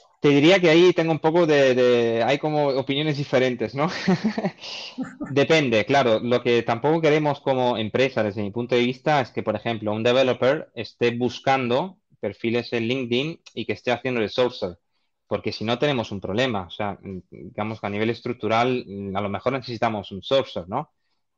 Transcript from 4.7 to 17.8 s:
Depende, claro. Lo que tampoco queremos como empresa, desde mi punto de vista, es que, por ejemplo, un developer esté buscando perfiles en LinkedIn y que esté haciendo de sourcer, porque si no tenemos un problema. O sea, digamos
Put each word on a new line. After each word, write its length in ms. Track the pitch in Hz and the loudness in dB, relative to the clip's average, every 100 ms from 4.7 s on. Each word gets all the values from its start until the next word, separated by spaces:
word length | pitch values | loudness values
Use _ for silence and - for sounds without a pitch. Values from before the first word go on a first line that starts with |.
| - - - - - - | -14 -14 -12 -12 -12 -4
Depende, 580 | 135 135 160 139 110 101 | 0 2 2 2 0 2
claro. 340 | 139 123 110 | 2 4 2
Lo 220 | 120 123 | 2 0
que 220 | 123 117 | 2 2
tampoco 380 | 113 113 143 165 | 2 0 0 2
queremos 400 | 160 151 151 139 | 2 2 0 -2
como 360 | - 131 123 110 | -2 0 0 0
empresa, 460 | 107 117 131 120 | -2 0 0 0
desde 180 | 107 101 | -2 -2
mi 80 | 104 | -6
punto 240 | 117 120 123 | -6 0 2
de 60 | 120 | 2
vista, 340 | 127 - 147 | 0 0 0
es 100 | 120 | 0
que, 120 | - | -4
por 120 | 110 104 | -4 -4
ejemplo, 360 | 120 113 107 | -4 -4 -4
un 100 | 107 | 0
developer 680 | 117 127 131 120 123 156 - | 2 2 2 2 2 0 -4
esté 380 | - 107 - 120 | -12 -12 -2 -2
buscando 840 | 120 120 - - 135 120 127 185 - _ _ | 0 -2 -2 0 0 0 -2 -2 -10 _ _
perfiles 520 | 107 101 113 117 113 | -10 -6 -2 -2 -2
en 140 | 120 113 | -4 -2
LinkedIn 540 | 135 120 120 151 165 - | -4 -2 -2 -4 -8 -14
y 120 | - 110 | -10 -8
que 80 | |
esté 180 | 104 - | -6 -4
haciendo 300 | 117 131 123 | -2 -2 -2
de 80 | 104 | -2
sourcer, 480 | - 123 - 95 87 _ _ _ _ _ | 0 -2 -2 -8 -8 _ _ _ _ _
porque 240 | 101 110 | -6 -6
si 120 | - 107 | -6 -4
no 120 | 120 | -2
tenemos 320 | 147 131 110 | 0 -2 -4
un 100 | 101 | -8
problema. 460 | 92 101 131 104 90 | -4 -2 -2 -2 -6
O 20 | |
sea, 260 | - 104 95 95 92 - | -8 -8 -8 -12 -14 -14
digamos 500 | - 76 - 107 110 | -18 -14 -8 -8 -8